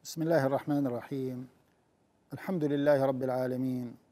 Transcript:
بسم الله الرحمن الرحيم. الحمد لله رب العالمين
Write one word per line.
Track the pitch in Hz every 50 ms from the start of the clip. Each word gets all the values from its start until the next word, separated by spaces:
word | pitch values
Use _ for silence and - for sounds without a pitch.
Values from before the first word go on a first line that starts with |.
| _ - -
بسم | 165
الله | 156 165 170 151 135
الرحمن | 135 139 131 - 151 147 143 143
الرحيم. | 131 123 117 - - 143 135 131 127 127 123 131 127 _ _ _ _ _ _ _ _ _ _ _ _ _ _ _ _ 147
الحمد | 135 - - 190 175 151
لله | 147 143 143 143 147 147 135 135
رب | 135 131 127 131
العالمين | 127 127 127 127 127 127 127 131 131 127 127 123 117 - - _ _